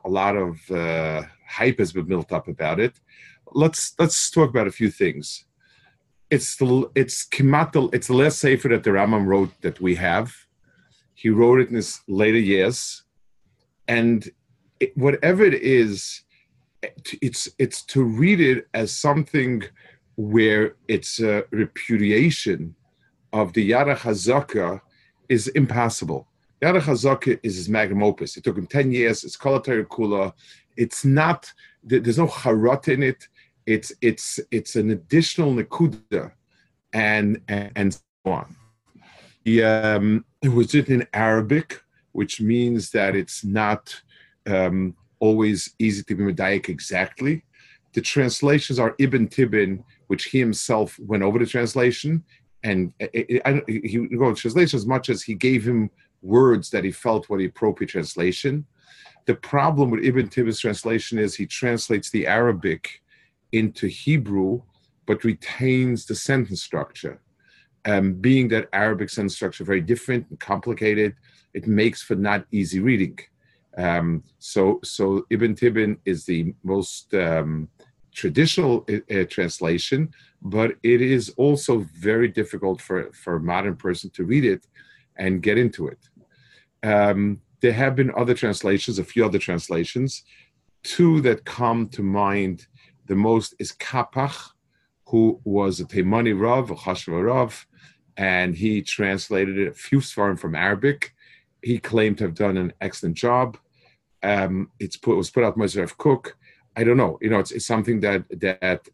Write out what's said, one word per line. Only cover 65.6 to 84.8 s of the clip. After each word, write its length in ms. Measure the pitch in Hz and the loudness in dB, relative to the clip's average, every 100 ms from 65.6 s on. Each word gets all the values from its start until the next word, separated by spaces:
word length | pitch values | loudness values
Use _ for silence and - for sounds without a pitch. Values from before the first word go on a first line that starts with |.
| 131 127 127 120 - | 0 2 0 -2 -6
the 80 | 110 | -6
sentence 480 | - 135 104 90 | 0 0 -2 -6
structure. 580 | - 78 71 - 71 - _ _ _ _ _ _ 107 | -8 -8 -8 -10 -14 -14 _ _ _ _ _ _ -2
Um, 300 | 101 98 92 | 0 0 0
being 320 | 123 135 123 | 2 4 4
that 220 | 110 - | 0 -2
Arabic 380 | 98 107 98 98 | -2 0 -2 -4
sentence 240 | - 98 - | -4 -6 -4
structure 280 | 95 - | -8 -6
very 180 | 92 98 | -2 0
different 440 | 85 117 - 123 - | 0 -2 -2 -4 -6
and 80 | - | -10
complicated, 760 | - 98 120 107 107 104 107 - _ _ _ | -6 -4 -4 -2 0 2 0 -2 _ _ _
it 140 | - 110 | -6 0
makes 340 | 104 113 - | 2 2 0
for 140 | - 95 | -4 -2
not 320 | 101 101 - | 0 -2 -2
easy 280 | 104 87 92 | -4 -2 0
reading. 400 | 113 113 82 - - _ _ _ _ - | 0 2 0 -6 -20 _ _ _ _ -4
Um, 460 | 90 85 82 80 - _ | -2 0 0 -4 -6 _
so, 400 | - 104 95 110 | -4 2 2 2
so 440 | - - 98 98 - | -4 -2 0 0 -2
Ibn 240 | 110 117 | 0 0
Tibbon 460 | 104 120 110 104 101 98 | 2 2 2 0 -2 -4
is 200 | 85 - | -4 -2
the 300 | 85 85 - | -2 -4 -6
most, 500 | 92 98 87 - - | -4 -4 -4 -10 -6
um, 560 | 98 85 80 78 78 76 _ _ _ _ - | -2 0 -2 -2 -6 -8 _ _ _ _ -8
traditional, 680 | 92 123 160 - 143 117 - | -2 2 2 2 0 0 -2
uh, 260 | 104 - 98 | -6 -4 -2
uh, 100 | 90 | -2
translation, 840 | - 87 - 82 85 - 135 160 - _ _ | -2 -4 -2 -2 -2 -2 -2 -2 -8 _ _
but 300 | - 104 113 - | -6 0 0 0
it 200 | 113 123 | 2 4
is 280 | 127 131 110 - | 4 0 0 0
also 480 | 143 143 - 117 85 | 2 2 0 -2 -4
very 360 | 82 98 113 120 | -6 -2 2 0
difficult 520 | 107 104 98 95 92 | 0 -4 -4 -4 -4
for, 300 | - 92 - | -4 -6 -6
for 240 | - - 85 | -10 -6 -4
a 60 | |
modern 340 | 85 90 98 82 | -2 -2 -4 -4
person 340 | 92 87 95 | -4 -6 -8
to 120 | - | -8
read 220 | 90 143 123 | 0 2 2
it 200 | 92 _ _ | 0 _ _